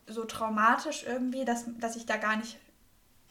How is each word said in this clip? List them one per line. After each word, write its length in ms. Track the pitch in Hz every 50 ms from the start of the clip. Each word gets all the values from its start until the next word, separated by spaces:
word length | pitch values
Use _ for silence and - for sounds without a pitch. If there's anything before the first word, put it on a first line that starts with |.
| _
so 180 | - 220 226 226
traumatisch 800 | 220 - - 226 220 214 214 214 233 269 - - 311 294 - -
irgendwie, 420 | 240 247 254 254 254 254 269 254
dass, 200 | 240 240 233 - - -
dass 180 | - 233 226 -
ich 120 | - -
da 100 | - 214
gar 180 | 214 214 214 220
nicht 220 | 220 - - - - - - - _ - _ _ _ _ _ _ _ - -